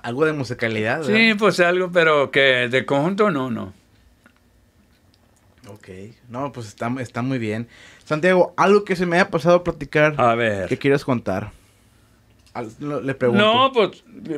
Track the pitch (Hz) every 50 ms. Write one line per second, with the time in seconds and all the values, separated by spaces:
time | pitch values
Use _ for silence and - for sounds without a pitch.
0 | - 120 120 139 156 156 156 147 127 117 123 - 117 113 110 107 107 113 131 160
1 | 151 170 208 220 226 226 220 202 220 190 175 180 175 175 180 185 185 180 175 175
2 | 160 160 151 143 135 - - 143 135 135 127 123 123 117 127 127 - - 143 139
3 | 147 180 202 196 214 202 160 139 131 127 113 107 101 92 - _ _ _ _ _
4 | _ _ _ _ _ _ _ _ _ _ _ _ _ _ _ _ _ _ _ _
5 | _ _ _ _ _ _ _ _ _ _ _ _ _ - 107 - - 101 92 92
6 | 98 113 120 _ _ 120 113 127 143 139 120 127 113 104 - - 117 120 127 135
7 | 120 - - 123 123 135 135 123 113 107 107 113 117 - - - - - - -
8 | _ - 151 151 165 185 185 180 170 - - - 165 196 208 208 202 190 185 160
9 | 185 175 170 180 196 - - 165 - 175 175 175 175 175 160 - 143 - - 151
10 | 151 156 147 135 123 117 117 117 117 110 101 98 92 82 127 - - 139 139 135
11 | - 139 127 113 - 101 92 101 104 104 - - _ _ _ _ _ _ _ _
12 | _ _ _ _ _ _ _ _ _ _ - 120 120 110 120 - 147 147 147 127
13 | 110 135 135 - 170 - - 202 214 214 226 247 262 262 262 233 196 - - -
14 | _ _ - - 104 156 156